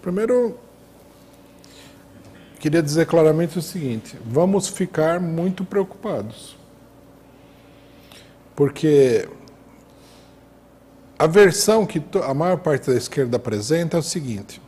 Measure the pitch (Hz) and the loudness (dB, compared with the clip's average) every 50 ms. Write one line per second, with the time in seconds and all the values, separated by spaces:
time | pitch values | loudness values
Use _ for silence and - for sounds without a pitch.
0 | - 185 180 196 220 226 247 247 247 226 - - - - - - - - - - | -8 -6 -4 -4 0 0 0 0 0 -2 -4 -10 -20 -20 -20 -20 -20 -20 -20 -20
1 | - - - - - - - - - - - - - - - - - - - - | -20 -20 -20 -20 -20 -20 -20 -20 -20 -20 -20 -20 -20 -20 -20 -20 -20 -20 -20 -20
2 | - - - - - - - - - - - - - 156 147 165 165 147 143 160 | -20 -20 -20 -20 -20 -20 -20 -20 -20 -20 -20 -6 -4 0 0 0 0 0 0 0
3 | 165 156 - 165 160 156 156 156 170 165 - 185 156 - - 185 156 131 117 110 | 0 2 4 4 4 4 4 2 0 -2 -4 -8 -8 -8 -10 -8 -6 -4 -6 -6
4 | - - - - - 117 117 139 170 185 196 196 185 - - - 190 175 - - | -8 -12 -20 -16 -12 -2 0 2 2 2 2 0 -2 -4 -6 -6 -6 -4 -2 -2
5 | 156 160 170 180 180 170 160 165 170 190 185 - 185 180 - 202 190 190 - - | 0 0 0 -2 -4 -4 -4 -4 -4 -4 -4 -6 -8 -4 -4 -4 -4 -4 -8 -14
6 | - 214 175 123 101 110 117 - - - - - - - - - - - _ - | -10 -8 -8 -8 -8 -10 -14 -18 -20 -20 -20 -20 -20 -20 -20 -20 -20 -20 _ -20
7 | - - - - - - - - - - - - - - - - - - - - | -20 -20 -20 -20 -20 -20 -20 -20 -20 -20 -20 -20 -20 -20 -20 -20 -20 -20 -20 -20
8 | - - - - - - - - - - - - 143 135 - - - 156 147 143 | -20 -20 -20 -20 -20 -20 -20 -20 -20 -20 -2 0 0 0 0 -2 0 4 6 6
9 | 135 127 117 107 - - - - - - - - - - - - - - - - | 6 6 4 0 -2 -4 -12 -20 -20 -20 -20 -20 -20 -20 -20 -20 -20 -20 -20 -20
10 | - - - - - - - - - - - - _ - - - - - - - | -20 -20 -20 -20 -20 -20 -20 -20 -20 -20 -20 -20 _ -20 -20 -20 -20 -20 -20 -20
11 | - - - - 156 160 160 202 202 185 156 - - - 220 226 202 - - 170 | -20 -20 -4 -2 0 4 8 8 8 8 6 2 2 2 2 2 2 0 -2 -6
12 | 143 - - 196 165 135 135 139 165 180 185 170 - 165 151 131 127 - 127 120 | -6 -2 -4 -4 -2 -2 -2 0 0 0 0 0 0 0 0 0 0 0 0 0
13 | - - - 147 135 120 120 120 - - 110 104 107 113 156 165 175 160 165 170 | 0 -4 -2 -2 -2 0 0 -4 -2 -2 -6 -4 -2 -2 -2 -2 0 -2 -2 -4
14 | 151 - - 180 147 127 113 98 101 - - - - | -4 -4 -8 -8 -6 -6 -8 -8 -10 -14 -18 -20 -20